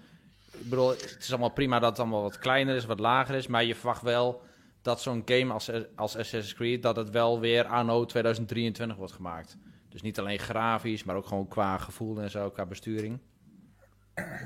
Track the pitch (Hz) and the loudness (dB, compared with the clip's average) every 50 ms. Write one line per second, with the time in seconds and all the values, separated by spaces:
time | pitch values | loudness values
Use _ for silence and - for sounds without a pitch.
0 | - - - - _ - - _ _ - - - - 120 123 127 127 127 127 - | -20 -20 -20 -20 _ -20 -20 _ _ -20 -16 -14 -6 0 2 4 4 4 4 0
1 | - - - - - - 127 120 120 113 - - 139 131 123 117 117 120 104 123 | -4 -10 -12 -10 -6 -2 0 2 2 2 2 2 2 4 4 4 4 4 4 2
2 | 120 113 110 104 104 101 98 - - 127 131 139 135 135 131 127 117 113 113 98 | 0 0 0 0 0 -2 -2 -2 0 2 2 4 4 2 0 0 -2 -2 -2 2
3 | 107 117 123 135 131 123 139 135 127 - 123 117 120 117 113 - - 120 117 - | 4 4 4 4 4 2 0 -2 0 2 2 2 2 2 0 0 -2 -2 -2 0
4 | 117 120 120 120 123 123 - - - - - - - _ _ _ - 127 117 - | 0 2 2 4 2 2 0 -4 -10 -20 -20 -20 -20 _ _ _ -2 -2 -2 -2
5 | - 135 120 113 110 - 123 127 127 127 110 107 - - 113 117 110 - - - | -2 -4 -4 -2 0 2 4 4 4 2 0 -4 -4 -4 -4 -4 -6 -6 -6 -4
6 | 110 107 - 117 113 - - 113 104 101 - - 120 117 123 123 120 120 110 113 | -4 -4 -2 -4 -6 -4 -4 -6 -6 -6 -4 -2 0 0 2 2 2 0 0 0
7 | 113 104 104 120 117 117 120 117 113 117 117 117 117 - 117 120 120 117 117 117 | -2 0 2 4 4 4 4 4 4 4 4 4 4 4 2 2 2 4 2 2
8 | 120 120 - 120 113 117 113 110 117 104 117 117 117 113 101 - 117 113 107 95 | 2 2 2 2 2 2 2 0 -2 -4 -2 -2 -2 -2 -2 -4 -6 -6 -6 -8
9 | 95 87 - - 92 87 82 82 82 - - - - - - - _ - - 95 | -10 -12 -10 -8 -8 -8 -8 -8 -10 -14 -18 -20 -20 -20 -20 -20 _ -20 -14 -10
10 | 104 110 101 - 98 101 101 95 - - 110 110 110 113 113 107 - 113 110 104 | -8 -6 -4 -4 -2 -2 -2 -4 -4 -2 -2 0 2 2 2 0 0 -2 -4 -4
11 | - 95 92 98 101 - 104 98 98 92 - 113 101 95 95 90 - - - - | -4 -4 -4 -4 -4 -2 -4 -4 -4 -2 0 0 2 2 0 -2 -4 -8 -8 -8
12 | 117 107 110 107 104 98 98 104 101 101 - - 95 87 98 - - 113 110 107 | -6 -6 -4 -4 -6 -6 -4 -4 -4 -4 -4 -6 -6 -6 -8 -8 -6 -4 -4 -4
13 | 107 107 117 131 - _ _ _ _ - - - - - _ _ _ _ _ _ | -4 -4 -6 -10 -12 _ _ _ _ -20 -20 -20 -20 -20 _ _ _ _ _ _
14 | _ _ _ - - - - - - | _ _ _ -12 -10 -10 -10 -6 0